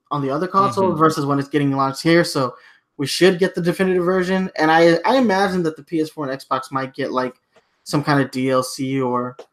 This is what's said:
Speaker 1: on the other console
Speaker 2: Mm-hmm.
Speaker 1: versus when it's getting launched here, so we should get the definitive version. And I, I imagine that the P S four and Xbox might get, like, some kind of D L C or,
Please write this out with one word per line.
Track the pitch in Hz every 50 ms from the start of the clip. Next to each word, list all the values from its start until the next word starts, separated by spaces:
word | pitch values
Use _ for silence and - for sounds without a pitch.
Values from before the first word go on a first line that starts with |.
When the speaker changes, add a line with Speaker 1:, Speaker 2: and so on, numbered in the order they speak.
| _ -
Speaker 1:
on | 147 143
the | 139 131
other | 139 156 185
console | 185 190 196 196 190 190 196 190 180
Speaker 2:
Mm-hmm. | 165 151
Speaker 1:
versus | 160 156 156 160 139
when | 139 139 139
it's | 135 -
getting | - 147 143 139
launched | 135 135 135 135 135 - -
here, | 165 165 170 170
so | 170 - 147 131 120 - - - - - _ _ _ _
we | - 143
should | 135 - - 170 190 185 170
get | 190 175 -
the | 185
definitive | 170 175 170 - 190 185 180 185 175
version. | 180 190 185 180 180 190 190 190 - -
And | - 156 156
I, | 160 165 170 170 165 170 -
I | 214 247
imagine | 269 247 208 190 190 202 190 185 180 170
that | 160 156
the | 147 143
P | - 170 160
S | 156 156
four | - 156 147 131
and | 135 131
Xbox | - - 135 127 - -
might | 139 135 131 131 -
get, | 139 135 -
like, | 110 127 127 123 - _ _ _ _ _ _ _ _ _ -
some | - - 147 143
kind | 156 147 139
of | 131 131
D | - 127 131 131
L | 131 127
C | 127 - - - 135 131 135 135
or, | 131 123 123 123 123 127 127 - - _